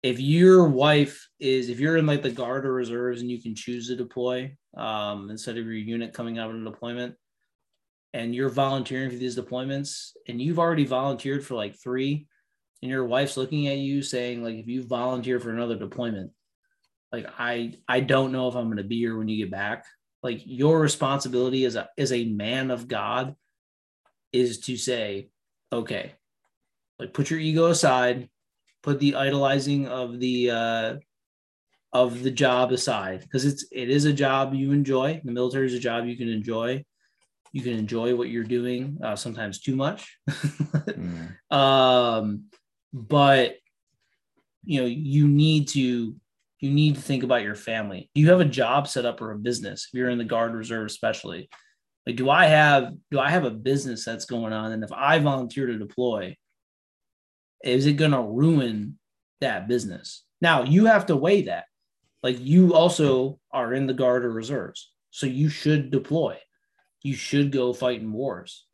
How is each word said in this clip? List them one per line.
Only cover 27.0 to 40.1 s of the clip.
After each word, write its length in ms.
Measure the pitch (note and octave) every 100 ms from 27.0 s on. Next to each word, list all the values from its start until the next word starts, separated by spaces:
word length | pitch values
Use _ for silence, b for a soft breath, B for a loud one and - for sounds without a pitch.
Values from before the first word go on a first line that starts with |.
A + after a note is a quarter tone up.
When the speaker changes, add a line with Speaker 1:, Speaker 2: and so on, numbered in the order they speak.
| C3+
Speaker 1:
put 180 | - C#3+
your 80 | D#3+
ego 260 | D#3 D#3 E3
aside, 640 | E3 D3+ B2+ B2 B2+ B2 _ _ _ _ _
put 160 | - C#3
the 160 | C#3+ C3+
idolizing 720 | C#3 C#3+ C3+ C#3 C3+ C#3+ C3
of 320 | B2+ B2 A#2+
the, 320 | B2+ B2 B2
uh, 440 | A#2 A#2 A2+ A2+ C3+ _ _ _ _ _ _ _ _ _
of 280 | B2 B2 A#2+
the 100 | C3
job 400 | B2 C3+ B2 B2
aside," 560 | B2+ - A2 F#2+ F#2 -
'cause 120 | B2+
it's, 220 | C#3+ C#3+ -
it 180 | - B2
is 160 | C#3+ D3
a 80 |
job 400 | C#3+ C#3 C3+ C3+
you 180 | C3+ C#3
enjoy. 480 | C#3+ C3+ D#3 C3+ D#3+
The 80 | C#3
military 340 | A#2+ B2 C3+ C3
is 80 |
a 60 | B2
job 260 | A#2+ A#2 A#2+
you 100 | A#2+
can 140 | A#2
enjoy. 560 | A2 G#2+ A2+ A#2 C3+ C#3+ _ _ _ _ _ _
You 100 | C#3+
can 100 | B2
enjoy 420 | A#2 G#2+ A#2 A#2 B2
what 140 | A#2+
you're 140 | A#2
doing, 560 | A2 B2 B2 B2 C3+ D3
uh, 120 | A#2 G2+
sometimes 460 | - A2+ G#2+ F#2+
too 140 | - C3
much. 440 | C#3 G#3 -